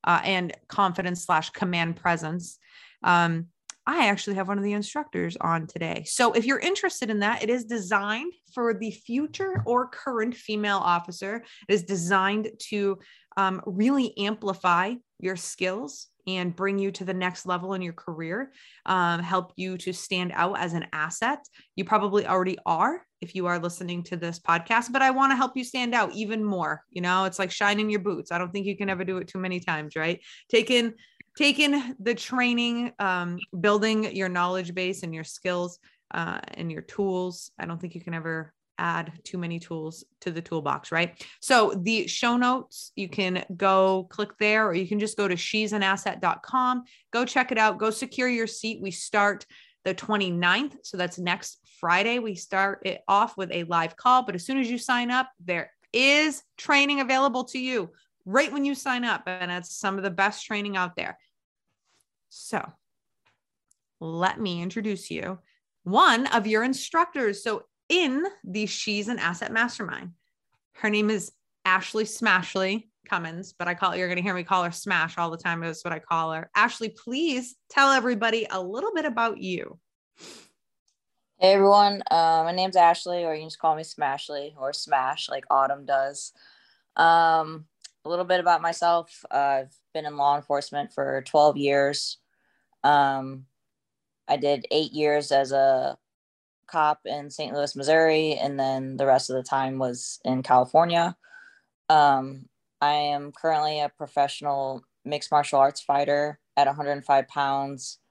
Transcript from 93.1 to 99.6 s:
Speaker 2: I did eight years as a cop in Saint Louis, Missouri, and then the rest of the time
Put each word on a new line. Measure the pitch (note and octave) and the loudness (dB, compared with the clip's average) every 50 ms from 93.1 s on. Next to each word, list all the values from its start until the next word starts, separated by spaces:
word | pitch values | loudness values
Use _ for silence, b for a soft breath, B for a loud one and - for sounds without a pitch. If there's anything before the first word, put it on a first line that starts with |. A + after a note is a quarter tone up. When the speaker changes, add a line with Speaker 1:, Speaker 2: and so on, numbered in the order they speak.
| C3+ C3 C3 C3 C3+ C3 C3+ _ _ _ _ _ _ _ _ _ _ _ _ _ _ _ _ | 2 -2 -4 -6 -10 -12 -16 _ _ _ _ _ _ _ _ _ _ _ _ _ _ _ _
Speaker 2:
I | - C#3+ | 0 0
did | C#3 C3 C#3+ C#3+ C3 A2 - | 2 4 2 2 0 0 0
eight | - D3+ D#3+ C#3 - | 0 0 0 0 -2
years | D3+ D3+ D3+ D3 D3 C#3+ C#3+ | 0 2 2 2 2 0 2
as | D3 C#3 C#3 C3 | 2 2 2 4
a | C#3 C3+ C3+ C3+ C3+ C3 C3 C#3 C3 _ _ _ _ _ _ _ _ _ _ _ _ _ _ | 2 4 6 6 4 4 2 -2 -4 _ _ _ _ _ _ _ _ _ _ _ _ _ _
cop | - - E3 D#3 D3+ D3+ _ _ | -4 0 2 2 2 2 _ _
in | F#2+ B2+ D3 C#3+ D3 | -8 -8 -8 -8 -10
Saint | C#3 - D#3 B2+ A2+ | -8 -8 -8 -4 -2
Louis, | C#3+ C#3+ C#3+ - | -2 -2 -2 -4
Missouri, | C3+ C3+ C#3+ D#3+ D#3+ E3 D#3+ D#3 D#3 D#3 D#3 D3 | -4 2 4 6 8 8 8 6 4 4 2 0
and | - - C#3+ C#3+ C3+ | 0 -2 -2 0 0
then | C3+ C3+ C3+ C3 C3+ C3+ C3+ | 0 0 0 -2 -4 -6 -2
the | B2+ C3+ | 0 4
rest | C3+ C3 C3+ - - | 6 6 4 4 0
of | B2+ | -4
the | C3 B2+ | -4 -2
time | - C#3 C3+ | -2 0 0